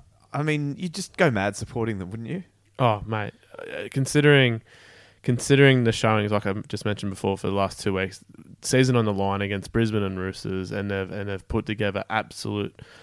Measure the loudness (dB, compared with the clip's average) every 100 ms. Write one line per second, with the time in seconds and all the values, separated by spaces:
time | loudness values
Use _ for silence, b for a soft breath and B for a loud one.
0 | -20 _ _ -6 -2 -2 -2 -6 -8 -8
1 | -10 0 2 2 0 -4 -8 -4 -4 -4
2 | -8 -10 -10 -10 -12 _ _ -2 0 0
3 | -2 -6 -6 -10 _ -18 -12 -10 -6 -2
4 | 0 4 6 8 6 2 -8 b b b
5 | b b -2 0 4 8 8 8 4 2
6 | 2 2 2 0 0 -4 -6 -6 -4 -4
7 | -6 -4 -2 -2 -2 0 -2 -2 -4 -2
8 | -4 -8 _ -20 -20 -12 0 4 4 4
9 | 2 0 0 -2 -2 -4 -4 0 2 2
10 | -2 -4 -6 -8 -6 -6 -6 -6 -4 -4
11 | -6 -6 -8 -8 -4 -4 -4 -2 -2 -4
12 | -4 -4 -4 -8 -6 -4 -6 -8 B B